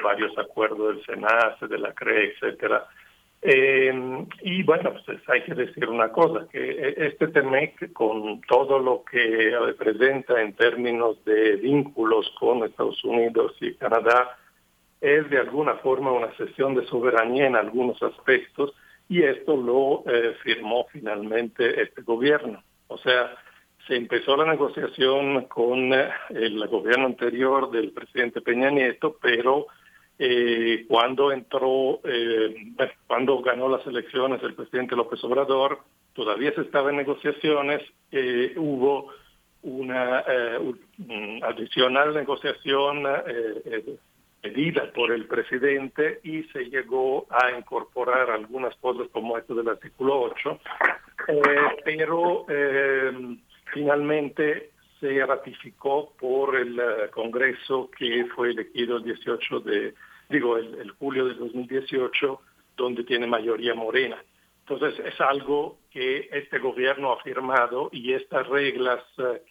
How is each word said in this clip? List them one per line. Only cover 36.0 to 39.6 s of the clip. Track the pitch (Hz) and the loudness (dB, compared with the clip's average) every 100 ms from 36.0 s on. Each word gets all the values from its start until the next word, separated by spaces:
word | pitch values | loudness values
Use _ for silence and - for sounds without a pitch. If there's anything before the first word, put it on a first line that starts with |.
| _ | _
todavía | - 107 104 143 220 | -6 -4 0 -2 -2
se | |
estaba | 143 147 139 | -2 0 2
en | 143 | 0
negociaciones, | 139 139 147 147 156 147 139 147 - _ - | -2 -2 -4 -2 0 0 0 -4 -6 _ -8
eh, | 135 127 120 123 170 | -4 0 0 0 -2
hubo | 151 135 135 139 - - _ _ _ _ | -4 2 2 2 -4 -18 _ _ _ _